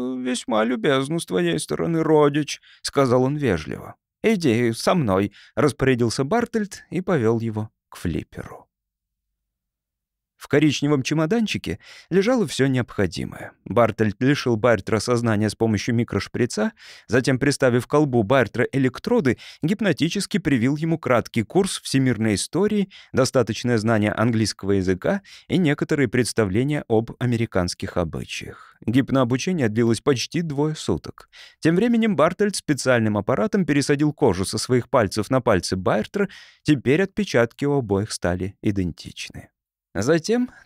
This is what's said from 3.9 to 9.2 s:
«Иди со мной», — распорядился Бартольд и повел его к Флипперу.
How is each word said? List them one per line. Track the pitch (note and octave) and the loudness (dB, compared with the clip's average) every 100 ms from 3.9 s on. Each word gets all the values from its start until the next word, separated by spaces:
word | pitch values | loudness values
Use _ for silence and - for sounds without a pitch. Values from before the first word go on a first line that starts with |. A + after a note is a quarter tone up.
| - _ _ | -18 _ _
«Иди | - G#3+ D#3+ A2+ A#2+ | 0 2 2 2 2
со | A2+ - F#3 | 0 0 0
мной», — | A#2 F#2+ G2+ - - - | 2 2 0 -4 -10 0
распорядился | C#3 - C3+ B2 A#2 B2 | 0 2 0 2 0 0
Бартольд | C#3 A3+ A#3 A3+ G3+ - - | -2 -2 -2 -4 -6 -10 -10
и | F3 | -6
повел | F#3 D3+ A2 A#2 | -2 0 2 0
его | A#2 G#2+ G#2+ _ _ | -2 -6 -8 _ _
к | - | -8
Флипперу. | F2 D#2 - - - - _ _ _ _ _ _ | -4 -4 -6 -12 -16 -18 _ _ _ _ _ _